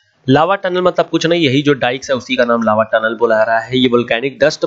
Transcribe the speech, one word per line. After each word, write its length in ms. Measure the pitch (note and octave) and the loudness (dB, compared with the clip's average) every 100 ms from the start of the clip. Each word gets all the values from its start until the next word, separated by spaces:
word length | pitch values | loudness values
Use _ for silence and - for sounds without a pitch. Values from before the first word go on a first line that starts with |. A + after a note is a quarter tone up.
| _ _ C3 | _ _ 0
लावा 300 | C#3+ E3 G3 | 2 2 0
टनल 240 | F#3+ F3+ | -4 -2
मतलब 280 | F3+ E3+ E3 | 0 0 -2
कुछ 180 | E3 E3 | -2 0
नहीं, 140 | F3 | 0
यही 200 | D3 C3+ | 0 0
जो 100 | C#3+ | 0
डाइक्स 360 | C3+ B2 C3 - | 0 -2 -4 -4
है 60 | B2+ | -6
उसी 200 | A#2+ B2 | -4 -2
का 80 | |
नाम 180 | A#2 A#2 | 0 0
लावा 200 | A2 A2 A2 | 0 0 2
टनल 220 | A2+ A2 | 0 -2
बोला 220 | A2+ A#2 A2 | 0 0 2
जा 60 | |
रहा 160 | A2 A2+ | 0 -2
है। 200 | A#2 B2+ | -2 0
ये 100 | B2+ | 0
volcanic 500 | A#2+ A#2 A#2 C3+ B2 | 0 -2 -4 -4 0
dust 260 | C#3+ - | -2 0